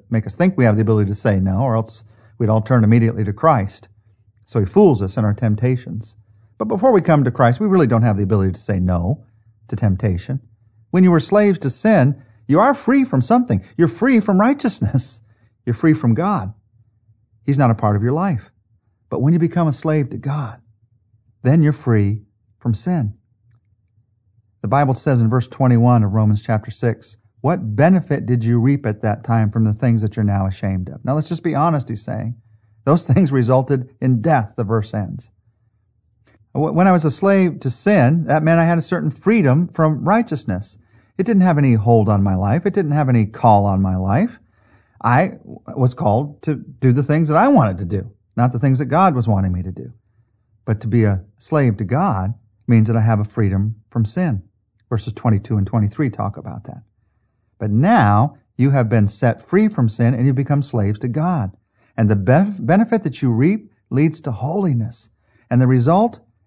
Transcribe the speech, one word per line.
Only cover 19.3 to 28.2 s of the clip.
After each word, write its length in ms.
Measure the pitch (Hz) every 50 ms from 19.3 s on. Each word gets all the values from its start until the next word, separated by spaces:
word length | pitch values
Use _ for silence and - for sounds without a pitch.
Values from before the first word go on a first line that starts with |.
you 80 | 170 170
become 300 | 170 165 - 175 165 156
a 20 |
slave 380 | 127 - - 160 156 156 139 117
to 80 | 120
God, 420 | 110 - 139 143 151 135 107 - - _ _ _ _ _ _ _ _ _ _ _ _ _ _ _ _ -
then 200 | 123 151 170 151
you're 80 | 151
free 520 | 147 - - 127 117 104 101 101 107 107 - _ _ _ _ _ _ _
from 140 | - 123 110
sin. 400 | - - 180 180 160 113 104 107 _ _ _ _ _ _ _ _ _ _ _ _ _ _ _ _ _ _ _ _ _ _ _ _ _ _ _ _ _
The 60 | -
Bible 280 | 104 127 139 147 131 127
says 260 | - - 151 135 120
in 80 | 113 110
verse 180 | 123 131 120
twenty-one 560 | - - - 135 123 123 113 117 123 123 117 107
of 80 | 98
Romans 300 | 101 110 107 104 104 101
chapter 300 | - - 110 107 - -
six, 440 | 107 - - 117 110 - - - - _ _ _ _ _
"What 380 | - 139 180 185 113 107 104
benefit 480 | 104 147 175 190 180 - - 147 139